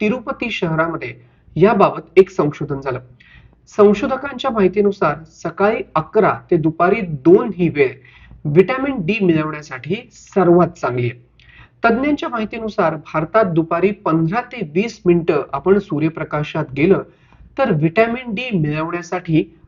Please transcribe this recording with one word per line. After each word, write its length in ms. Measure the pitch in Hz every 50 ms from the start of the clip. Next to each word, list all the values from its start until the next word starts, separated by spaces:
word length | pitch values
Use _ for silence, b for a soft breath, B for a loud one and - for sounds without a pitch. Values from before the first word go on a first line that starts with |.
तिरुपती 500 | 214 214 240 254 - 294 269 - 254 233
शहरामध्ये 640 | 214 - - 165 160 156 160 170 165 143 135 120 - b b b b b b b -
याबाबत 460 | 156 165 214 233 196 190 151 - 160 - - _
एक 140 | 185 196 190
संशोधन 500 | - - 156 147 147 - 156 135 143 139
झालं. 180 | 131 131 123 123 - - - b b b b b b b b b _ _
संशोधकांच्या 840 | - - 208 208 208 208 - 254 269 262 269 277 277 - - 269
माहितीनुसार 640 | 233 220 196 185 180 208 202 202 196 - 180 156 143 147 - -
सकाळी 560 | _ - - 165 - - 196 208 226 262 - - _
अकरा 380 | 160 156 - - 220 190 160 123 117 - -
ते 60 | 180 165
दुपारी 440 | 147 160 160 - 175 180 208 233
दोन 500 | 202 170 156 135 127 165 180 220 247 233 185
ही 140 | 175 180 156
वेळ 220 | 127 143 139 123 113 - b b b b b b b - _
व्हिटॅमिन 600 | 151 143 170 190 190 262 254 269 285 269 240 170
डी 200 | 151 208 226 196
मिळवण्यासाठी 840 | 180 160 156 156 156 156 151 147 - 139 127 120 147 180 226 247 -
सर्वात 560 | _ - - - - 196 185 170 170 175 175 160
चांगली 420 | - - - 131 123 120 123 120
आहे. 100 | - - _ _ _ b b b b b b b b _ -
तज्ञांच्या 440 | 233 226 233 269 294 294 285 339 320
माहितीनुसार 680 | 247 226 214 208 - 233 226 214 202 - 190 160 160
भारतात 500 | 156 147 - - - - 160 - - 170
दुपारी 460 | 185 165 160 160 165 170 170 180 202
पंधरा 500 | 202 - - 180 160 165 160 160 190 240
ते 300 | 240 - - 247 196 151 143
वीस 280 | 175 220 233 226 - _
मिनिटं 360 | 175 175 170 165 170 170 143 131 - -
आपण 260 | 139 - 185 196 202
सूर्यप्रकाशात 880 | 196 - 160 143 156 160 156 - 156 - - 151 151 - - 165 143 - 131 139
गेलं 260 | 147 185 190 147 - b b b b b b b b b _ -
तर 140 | 269 254
व्हिटॅमिन 640 | 185 151 147 160 160 220 226 233 233 254 262 240 202
डी 240 | 196 254 254 220 175
मिळवण्यासाठी 1000 | 151 147 151 156 160 165 170 175 165 - - 180 175 170 160 156 190 - - _ _